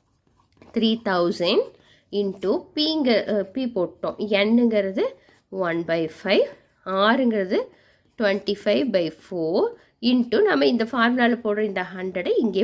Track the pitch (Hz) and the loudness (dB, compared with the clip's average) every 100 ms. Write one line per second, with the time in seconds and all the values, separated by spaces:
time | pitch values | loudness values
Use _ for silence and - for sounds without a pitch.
0 | _ _ _ _ _ _ - 240 220 226 | _ _ _ _ _ _ -8 0 0 0
1 | 220 180 175 - 175 294 554 - _ _ | 0 0 0 0 0 0 0 -8 _ _
2 | _ 202 202 185 185 330 - - 302 311 | _ -4 -4 -4 -2 -2 -4 -4 -2 0
3 | 254 214 - 208 196 - 254 196 170 - | 2 0 0 -2 -4 -6 -6 -2 -4 -4
4 | 160 - 208 202 208 233 240 214 196 196 | -8 -6 -2 0 2 4 4 2 -2 -2
5 | 480 554 _ _ _ 190 180 165 165 165 | -4 -6 _ _ _ -6 -4 -4 -2 -2
6 | 160 - 190 226 571 - _ _ - 190 | -2 -6 0 2 0 -4 _ _ -6 0
7 | 208 262 247 214 185 294 523 _ _ _ | 2 4 2 0 0 -2 -4 _ _ _
8 | _ _ 208 196 - 202 - 226 277 190 | _ _ 0 0 -2 -4 0 0 2 0
9 | 160 - - 180 160 190 453 466 _ _ | -2 -6 -10 -4 -2 0 0 -4 _ _
10 | 233 254 240 208 415 294 277 240 226 262 | 0 2 2 2 2 4 2 2 -2 0
11 | 226 247 233 233 220 208 214 190 180 185 | 0 2 2 2 -2 -2 -2 -4 -6 -6
12 | 185 180 180 466 233 190 | -6 -4 -2 0 0 0